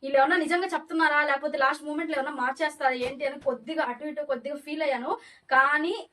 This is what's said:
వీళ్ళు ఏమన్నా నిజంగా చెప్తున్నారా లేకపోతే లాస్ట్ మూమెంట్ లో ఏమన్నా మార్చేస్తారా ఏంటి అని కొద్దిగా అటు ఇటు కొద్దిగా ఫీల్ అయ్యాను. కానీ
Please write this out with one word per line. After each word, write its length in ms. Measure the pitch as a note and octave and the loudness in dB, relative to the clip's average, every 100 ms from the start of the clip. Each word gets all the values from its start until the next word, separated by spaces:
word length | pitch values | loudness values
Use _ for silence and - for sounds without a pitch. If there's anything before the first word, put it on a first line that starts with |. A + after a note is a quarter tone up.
వీళ్ళు 160 | C4+ C#4 | 0 4
ఏమన్నా 180 | C#4 F4 | 4 4
నిజంగా 300 | D#4 F4 F#4 | 2 0 0
చెప్తున్నారా 580 | D#4+ D#4 D#4+ D#4 D4 | -4 -4 2 4 4
లేకపోతే 340 | D4 C#4 D4+ D4 | 2 0 0 2
లాస్ట్ 260 | C#4 D4 | 2 2
మూమెంట్ 260 | D4 D4+ D#4+ | -4 -4 -2
లో 120 | D4 | -2
ఏమన్నా 200 | C4+ D4+ | -2 -2
మార్చేస్తారా 460 | B3+ C4 D#4 D4+ C4+ | -2 0 -2 0 0
ఏంటి 360 | B3+ B3 C4+ C#4+ | 0 -2 -4 -6
అని 140 | C#4+ | -4
కొద్దిగా 440 | C#4 A#3+ A3+ D#4 | -4 -4 -4 -4
అటు 200 | C4+ A#3 | -4 -4
ఇటు 180 | D4+ D4 | -8 -8
కొద్దిగా 340 | D4 B3+ C#4 D4 | -6 -6 -6 -10
ఫీల్ 260 | D4+ D4+ | -8 -4
అయ్యాను. 360 | D4+ B3+ C4 A4+ - - - | -2 -2 -4 -6 -8 -20 0
కానీ 580 | C4 C#4 D4 D#4+ G#4 F#4 | 4 4 2 0 -4 -8